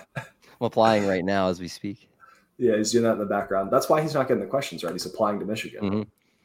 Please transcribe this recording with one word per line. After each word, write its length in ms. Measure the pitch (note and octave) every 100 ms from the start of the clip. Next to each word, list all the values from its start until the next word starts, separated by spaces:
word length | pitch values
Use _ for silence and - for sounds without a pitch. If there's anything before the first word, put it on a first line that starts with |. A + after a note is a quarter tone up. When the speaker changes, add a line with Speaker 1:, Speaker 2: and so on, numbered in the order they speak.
| - - - _ _ -
Speaker 1:
applying 460 | A2+ A#2+ A2+ G#2+ G2
right 180 | F#2+
now 240 | F#2 G2 F#2
as 120 | F2+
we 60 | F2
speak. 400 | - G2+ G2 _ _ - _ _ -
Speaker 2:
Yeah, 180 | A#2+ G#2+
he's 160 | A2
doing 120 | A#2
that 80 | A2+
in 40 | G#2
the 80 | G2+
background. 440 | G2+ - G2 G2
That's 160 | B2+ -
why 120 | D#3
he's 120 | D#3
not 140 | C#3 B2+
getting 140 | A2
the 60 | F#2+
questions 360 | C#3 - D#2+
right. 80 | E2+
He's 140 | F2 F2+
applying 340 | - G#2 G#2
to 40 | G2
Michigan. 360 | G#2+ - -
Speaker 1:
Mm-hmm. 200 | G2+ G#2+ G#2+ _ _ _